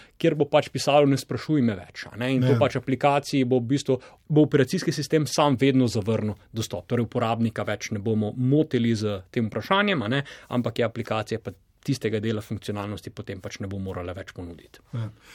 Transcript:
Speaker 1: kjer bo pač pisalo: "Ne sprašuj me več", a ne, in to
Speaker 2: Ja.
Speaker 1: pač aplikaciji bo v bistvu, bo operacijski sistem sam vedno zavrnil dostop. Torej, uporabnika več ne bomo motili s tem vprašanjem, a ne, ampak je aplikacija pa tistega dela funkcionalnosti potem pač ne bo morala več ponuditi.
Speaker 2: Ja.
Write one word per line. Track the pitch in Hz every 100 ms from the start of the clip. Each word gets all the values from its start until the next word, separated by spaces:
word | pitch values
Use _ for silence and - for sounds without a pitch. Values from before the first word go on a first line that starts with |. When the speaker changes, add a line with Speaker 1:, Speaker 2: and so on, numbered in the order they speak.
| -
Speaker 1:
kjer | - 165 151
bo | 147
pač | 151 -
pisalo: | 131 - 143 143
"Ne | 135
sprašuj | - 117 - 156
me | 120 95
več", | 87 - -
a | 104
ne, | 127
in | 131
to | 127
Speaker 2:
Ja. | 131
Speaker 1:
pač | 135 -
aplikaciji | - 131 143 143 143 143
bo | 123 127
v | 117
bistvu, | 139 - 131 - - -
bo | 151
operacijski | 151 147 127 190 -
sistem | 156 139 156 139
sam | - 147 127
vedno | 135 131 123
zavrnil | 110 98 110 104 101 _
dostop. | 113 110 92 -
Torej, | 120 117
uporabnika | 127 113 113 113 113
več | 107 104 -
ne | 107
bomo | 101 107 104
motili | 127 127 143 156 127 117
s | 113 107 98 -
tem | 123 110
vprašanjem, | 113 107 196 208 180
a | 107
ne, | 135 135 - -
ampak | - 120 117
je | 117
aplikacija | 113 101 110 107 110
pa | - - _ _
tistega | - 135 147 110
dela | 110 107
funkcionalnosti | - 107 - 104 101 101 -
potem | - 98 95
pač | 104 -
ne | 98
bo | 98
morala | 95 92 87
več | 92 92
ponuditi. | - 87 82 - - _
Speaker 2:
Ja. | 120 110 - -